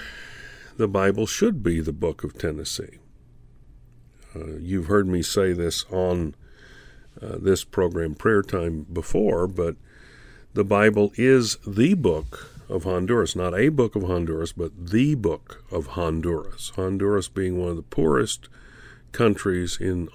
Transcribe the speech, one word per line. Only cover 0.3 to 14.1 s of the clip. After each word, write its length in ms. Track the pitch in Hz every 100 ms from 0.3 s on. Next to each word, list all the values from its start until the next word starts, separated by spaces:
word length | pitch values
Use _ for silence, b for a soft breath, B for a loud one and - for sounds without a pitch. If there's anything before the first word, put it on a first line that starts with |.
| B B B B B
the 100 | 107
Bible 380 | 98 98 101 110
should 360 | - 220 175
be 200 | 98 82
the 100 | 80
book 320 | 73 85 76
of 140 | 76 -
Tennessee. 600 | 85 76 73 - - - - - - - - - - - - - - - -
Uh, 220 | 80 78 78
you've 260 | 85 95 80
heard 220 | 101 95
me 120 | 90
say 300 | 80 104 95
this 320 | 87 85 - -
on, 440 | 92 92 90 80 - b b b b b b b -
uh, 140 | - -
this 280 | 92 92 -
program, 500 | - 90 85 82 73
Prayer 280 | 117 104
Time, 400 | 98 95 85 80
before, 640 | 76 87 - 87 104 85 92
but 300 | 95 85 78 B B B B B B B
the 100 | 107
Bible 480 | 98 101 107 104 104 -
is 400 | 127 131 110 - -
the 280 | 98 143 196
book 560 | 110 78 - - B B B
of 160 | 95 90
Honduras, 500 | 90 92 120 - 92
not 180 | 90
a 140 | 90 139
book 240 | 147 113
of 100 | 107
Honduras, 500 | 92